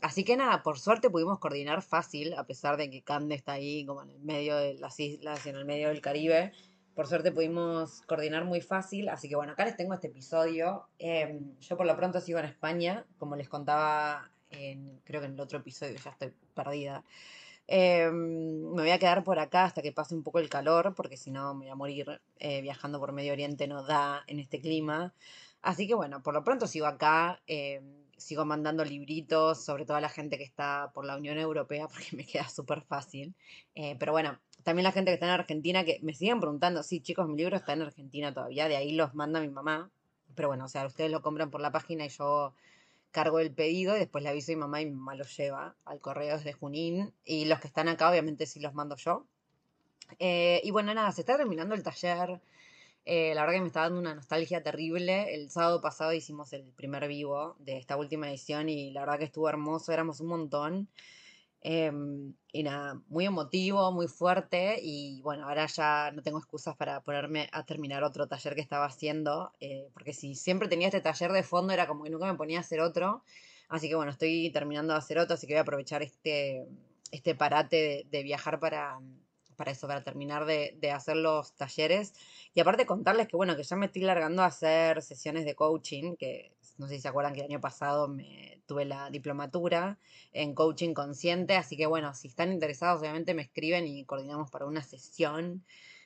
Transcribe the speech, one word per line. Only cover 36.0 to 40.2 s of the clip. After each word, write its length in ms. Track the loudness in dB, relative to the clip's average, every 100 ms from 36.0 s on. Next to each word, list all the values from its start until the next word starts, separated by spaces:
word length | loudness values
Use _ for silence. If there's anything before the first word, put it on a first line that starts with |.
me 120 | -4
siguen 260 | -2 0 2
preguntando, 420 | 0 2 2 0
sí, 180 | -2 -4
chicos, 280 | -2 -2 -2
mi 80 | 0
libro 200 | 0 0
está 160 | 0
en 100 | -2
Argentina 520 | -4 -8 -12 -6 -6
todavía, 340 | -4 -4 0 2
de 80 | 2
ahí 160 | 0
los 220 | 2 0
manda 260 | 0 -2 0
mi 80 | -2
mamá. 420 | -4 -2 -2 -4 _ _ _